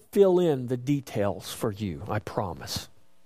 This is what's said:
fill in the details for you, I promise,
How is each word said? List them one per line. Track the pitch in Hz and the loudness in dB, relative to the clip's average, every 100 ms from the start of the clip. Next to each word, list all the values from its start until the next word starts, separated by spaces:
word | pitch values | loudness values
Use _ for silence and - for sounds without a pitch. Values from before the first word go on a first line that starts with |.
| - | 0
fill | 208 196 180 | 6 6 6
in | 175 135 120 | 4 2 -2
the | 127 | -4
details | 123 143 - - 101 90 - | 0 -2 -2 -2 -2 -2 -8
for | - 120 | -6 -6
you, | 101 104 73 - | -4 -6 -6 -6
I | 104 | -6
promise, | - - 98 76 - - - - - - | -4 -4 -4 -6 -8 -8 -10 -18 -20 -20